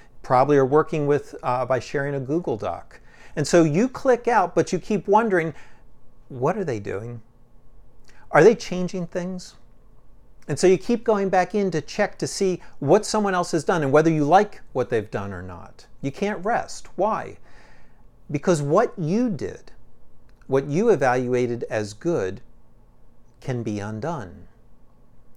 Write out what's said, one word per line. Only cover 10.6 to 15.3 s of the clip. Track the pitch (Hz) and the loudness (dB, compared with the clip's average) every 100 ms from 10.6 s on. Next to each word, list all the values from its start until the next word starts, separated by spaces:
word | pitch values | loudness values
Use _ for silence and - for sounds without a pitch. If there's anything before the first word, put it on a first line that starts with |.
| 185 | 4
you | 180 | 4
keep | - 233 | 2 0
going | 233 208 190 | 2 0 2
back | 185 180 | 2 2
in | 208 196 | 0 0
to | - | -2
check | - - 202 - | -4 -2 -2 -2
to | 151 | -6
see | - 190 170 - - | -2 0 -2 -6 -4
what | 139 202 208 | 4 4 4
someone | 214 202 185 | 0 0 0
else | 175 | 0
has | 165 | -2
done | 151 180 | 0 0
and | 139 | 4
whether | 147 165 | 6 6
you | 156 143 | 4 4
like | 185 202 - - | 4 4 -4 -8
what | 135 120 | -4 -2
they've | 117 101 | -2 -2
done | 110 98 | -8 -8